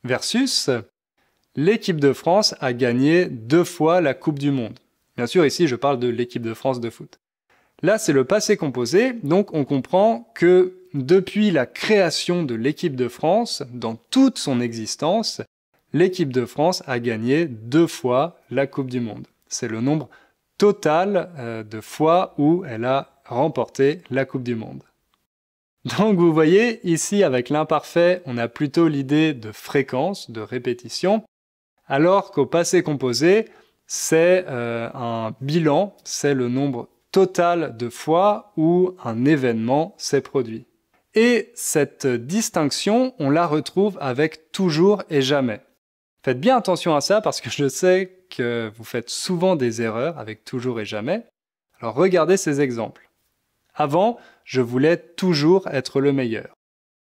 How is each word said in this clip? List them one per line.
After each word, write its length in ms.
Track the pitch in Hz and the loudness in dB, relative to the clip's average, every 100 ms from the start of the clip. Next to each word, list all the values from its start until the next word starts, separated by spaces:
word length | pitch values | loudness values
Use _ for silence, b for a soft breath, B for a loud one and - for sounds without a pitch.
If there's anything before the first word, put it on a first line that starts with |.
Versus, 680 | 123 123 - 233 262 - - 120 107 _ _ _ _ _ _ - | -4 -4 -2 -2 0 -2 -2 -4 -6 _ _ _ _ _ _ -2
l'équipe 440 | 160 233 202 160 | 0 0 0 2
de 140 | 139 | 2
France 400 | - 165 190 208 - | 2 2 2 2 -2
a 140 | 139 | -4
gagné 520 | 120 127 123 143 170 170 | 0 0 2 4 2 0
deux 380 | 127 113 160 | -4 0 2
fois 360 | 175 - 156 180 | 2 0 2 4
la 140 | 151 | 2
Coupe 240 | 127 - 143 | -2 -4 -2
du 140 | 143 | -2
Monde. 260 | 135 110 120 _ _ _ - | -2 -4 -10 _ _ _ -6
Bien 80 | 120 | -2
sûr, 180 | 180 | 2
ici, 240 | 143 - 170 | 2 2 0
je 80 | 120 | 0
parle 220 | 139 131 | -2 0
de 100 | 123 | -2
l'équipe 360 | 120 123 131 | -2 -4 -6
de 100 | 113 | -8
France 260 | 113 135 123 | -6 -4 -4
de 120 | 117 | -6
foot. 260 | - - _ _ _ _ _ _ _ | -10 -20 _ _ _ _ _ _ _
Là, 160 | 165 214 | -2 0
c'est 160 | 202 | 2
le 100 | 135 | 2
passé 320 | 127 208 - 202 | 2 0 0 -2
composé, 580 | 151 123 120 175 262 233 | -2 -4 0 2 2 -2
donc 300 | 143 180 208 | 0 0 0
on 120 | 160 131 | -2 -2
comprend 640 | 139 - 185 220 226 - | -2 0 2 2 0 -6
que 440 | - 170 185 185 - _ | 0 4 6 4 -2 _
depuis 580 | 143 131 190 185 208 214 | -6 2 2 2 0 2
la 140 | 156 120 | 2 -2
création 760 | - - 214 170 - - 175 | -4 0 2 2 0 -2 -2
de 120 | 151 113 | -2 -2
l'équipe 400 | 127 151 175 127 | -4 -2 -4 -2
de 140 | 120 | -4
France, 540 | - 156 208 233 - 123 | -2 0 0 0 -8 -10
dans 220 | 120 113 113 | -8 -8 -8
toute 420 | - 262 269 - | -2 4 4 2
son 240 | - 123 | -2 -2
existence, 800 | 120 117 107 - 151 220 - - - _ _ _ _ | -2 -6 -10 -4 -2 -2 -2 -8 -14 _ _ _ _
l'équipe 400 | 143 185 185 143 | 0 2 2 -2
de 140 | 127 117 | -2 -2
France 380 | - 160 180 - | 0 0 0 -4
a 120 | 123 | -4
gagné 480 | 120 110 117 147 170 | -2 -2 0 0 0
deux 380 | 110 113 151 165 | -6 0 2 2
fois 540 | - 127 123 165 - - | 0 0 2 0 -4 -6
la 160 | 123 135 | -2 -2
Coupe 240 | - 131 | -4 -6
du 120 | 123 | -4
Monde. 260 | 117 113 - _ - | -6 -8 -16 _ -12
C'est 200 | - 117 | -8 -6
le 140 | 110 | -2
nombre 280 | 127 156 139 b b b _ - | 0 -2 -4 b b b _ 2
total, 760 | 208 202 156 156 196 185 - 139 | 2 2 2 2 2 -2 -4 -10
euh, 260 | 117 113 | -10 -10
de 180 | 110 110 | -10 -12
fois 520 | - - 156 175 185 - | -10 0 2 2 0 0
où 260 | 147 175 | 2 2
elle 220 | 170 110 120 | -2 -6 -2
a 340 | 135 - _ - | -2 -4 _ -8
remporté 760 | 120 156 135 113 - 135 156 - | -2 -2 -2 -4 0 0 0 -4
la 140 | 127 | -4
Coupe 200 | 135 135 | -4 -6
du 120 | 120 117 | -6 -8
Monde. 280 | 110 135 - _ _ _ _ _ _ _ _ _ 127 - | -8 -16 -20 _ _ _ _ _ _ _ _ _ -6 0
Donc 200 | 214 185 | 2 4
vous 160 | 175 | 4
voyez, 460 | 156 156 190 240 226 180 | 4 6 4 4 -2 -2
ici 360 | 165 - 202 | -2 0 2
avec 260 | 175 127 123 | 2 2 0
l'imparfait, 720 | 147 156 151 - 170 175 180 139 | -2 0 -2 0 2 2 2 -4
on 120 | 120 | -6
a 100 | 117 | -6
plutôt 400 | - 147 170 165 | -4 -2 2 2
l'idée 460 | 143 135 151 156 | 2 0 2 2
de 180 | 135 107 | -2 -10
fréquence, 800 | - - 143 135 127 170 196 - | -16 -4 -2 0 -2 -4 -6 -12
de 80 | 113 | -12
répétition, 840 | 107 123 123 120 110 - 180 214 - _ _ _ _ _ - | -10 -8 -6 -6 -8 -4 0 0 -4 _ _ _ _ _ -4
alors 440 | 143 170 196 190 | 2 4 2 0
qu'au 140 | - 131 | -2 0
passé 380 | 165 170 180 | 0 2 2
composé, 640 | 156 139 131 120 165 208 220 b b b - | 0 -2 -2 2 4 4 0 b b b -12
c'est, 600 | - - 160 175 185 180 | -8 0 4 4 4 0
euh, 420 | 123 117 117 117 135 | -6 -6 -6 -8 -8
un 400 | 117 113 110 113 | -6 -4 -6 -8
bilan, 520 | 135 170 156 147 202 - - | -2 0 2 2 0 -6 -12
c'est 280 | - 143 | -4 0
le 140 | 135 120 | 0 0
nombre 400 | 127 143 120 - _ _ | -2 -2 -4 -10 _ _
total 640 | 196 185 185 175 170 156 113 | 2 2 2 0 0 -4 -6
de 100 | 120 | -10
fois 640 | - - 170 202 214 - - | -6 0 2 2 0 -4 0
où 380 | 160 175 185 185 | 2 4 2 -2
un 200 | 123 113 | -8 -2
événement 720 | 135 151 127 113 113 139 180 - | 2 2 2 0 0 0 -2 -8
s'est 220 | - 139 | -2 -2
produit. 460 | - 139 113 113 - _ _ _ _ | 0 -4 -4 -8 -16 _ _ _ _
Et 380 | 220 233 233 - - | 2 4 2 -2 -10
cette 520 | - 156 143 - 135 | -2 0 -2 -2 -2
distinction, 1080 | 120 123 208 - 175 147 - 196 226 254 - | -2 -2 -4 -2 -2 -2 -2 0 0 0 -2
on 100 | 139 | 0
la 180 | 156 170 | 0 2
retrouve 500 | 156 151 185 202 185 | -2 -2 0 0 -2
avec 500 | 139 127 156 - _ | -4 -2 -2 -4 _
toujours 520 | - 185 151 190 202 - | -2 0 4 4 2 0
et 120 | 147 | 0
jamais. 400 | 131 143 127 104 _ _ _ _ _ _ | 2 0 0 -4 _ _ _ _ _ _
Faites 180 | - 123 | -4 0
bien 160 | 196 254 | 2 2
attention 360 | 190 175 180 | 2 -2 0
à 60 | 147 | 0
ça 220 | - 208 | 2 0
parce 180 | 160 - | 0 -6
que 100 | 117 | -6
je 200 | - 143 | -2 -2
sais 460 | - 185 185 185 _ - | 2 2 2 0 _ -14
que 420 | - 120 117 113 110 | -6 -4 -4 -6 -10
vous 80 | |
faites 260 | 110 123 - | -10 -10 -8
souvent 460 | - - 175 190 165 | -8 -4 0 2 2
des 260 | 123 110 | 0 -2
erreurs 360 | 113 110 147 143 | -4 -2 -4 -6
avec 280 | 110 107 - | -12 -14 -10
toujours 340 | 127 123 117 | -6 -6 -6
et 60 | 104 | -6
jamais, 380 | 107 120 214 - _ _ _ _ - | -6 -4 -6 -8 _ _ _ _ -12
alors 160 | 117 113 | -6 0
regardez 420 | 190 180 156 190 | 2 4 2 2
ces 240 | 160 143 | 0 0
exemples. 480 | 139 117 110 - _ _ _ _ _ _ _ | 0 -2 -8 -10 _ _ _ _ _ _ _
Avant, 440 | - 147 165 220 240 B B | -4 0 2 2 -2 B B
je 180 | - 131 | -6 -2
voulais 360 | 117 127 151 170 | 0 2 2 2
toujours 720 | - - 185 151 151 185 - | -4 -4 0 2 4 4 2
être 320 | 139 - 139 | -6 -4 0
le 140 | 139 | 2
meilleur. 400 | 135 123 110 - _ _ _ _ _ _ | 0 -2 -4 -10 _ _ _ _ _ _